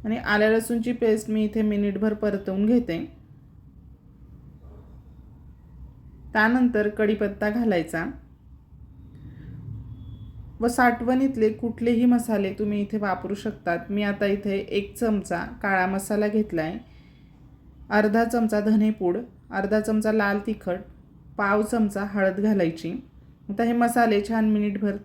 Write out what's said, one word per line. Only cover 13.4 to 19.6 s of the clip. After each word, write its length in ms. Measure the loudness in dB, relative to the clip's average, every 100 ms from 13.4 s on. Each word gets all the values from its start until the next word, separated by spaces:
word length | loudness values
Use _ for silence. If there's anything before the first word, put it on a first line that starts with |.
| -6 -6 -4 -4 -2
मी 140 | -2
आता 240 | -2 0 0
इथे 320 | 0 -2 -4
एक 360 | -2 -4 -4 -2
चमचा 480 | 0 0 -2 -6 -6 -6
काळा 240 | 0 2 2
मसाला 420 | 0 -2 0 2
घेतलाय, 480 | 0 0 -2 -4 -6 -12 -20 -20 -20 -20 -20 -20 -20 -20 -20 0
अर्धा 340 | 2 4 4
चमचा 360 | 2 2 2 2
धनेपूड, 560 | 4 4 4 2 0 0 -4 -16 -8
अर्धा 300 | -4